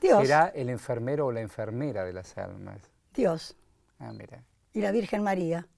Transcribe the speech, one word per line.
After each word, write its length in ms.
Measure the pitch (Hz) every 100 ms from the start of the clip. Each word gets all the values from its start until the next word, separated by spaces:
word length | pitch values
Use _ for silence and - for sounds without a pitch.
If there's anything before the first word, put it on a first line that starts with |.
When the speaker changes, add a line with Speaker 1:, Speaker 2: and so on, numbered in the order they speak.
Speaker 1:
Dios. 200 | 370 226
Speaker 2:
será 240 | 131 151 170
el 220 | - 123
enfermero 580 | 120 - 120 120 147 139
o 40 |
la 100 | 117
enfermera 640 | 110 - 107 117 147 104
de 100 | 92
las 240 | 90 90 -
almas? 440 | 95 98 98 98 - _ _
Speaker 1:
Dios. 420 | - 220 165 - - _ _ _ -
Speaker 2:
Ah, 120 | 117
mira. 320 | 107 98 - - _ _
Speaker 1:
Y 80 | 214
la 100 | 202
Virgen 300 | 214 202 208
María. 440 | 208 185 170 165 170